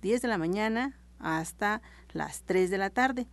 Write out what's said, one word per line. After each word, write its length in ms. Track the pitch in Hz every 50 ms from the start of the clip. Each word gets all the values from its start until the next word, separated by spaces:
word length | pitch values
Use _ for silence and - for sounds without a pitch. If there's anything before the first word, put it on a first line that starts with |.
diez 180 | - 196 233 240
de 80 | - 240
la 80 | 214
mañana 640 | 175 160 170 185 214 214 220 220 233 262 277 - - - - - -
hasta 600 | - 160 160 160 165 - - - 208 208 214 220 - - - - - -
las 300 | - 160 147 - - -
tres 260 | - - 180 185 185 180
de 80 | 196
la 140 | 190 196 196
tarde 380 | - 240 254 262 247 254 240 -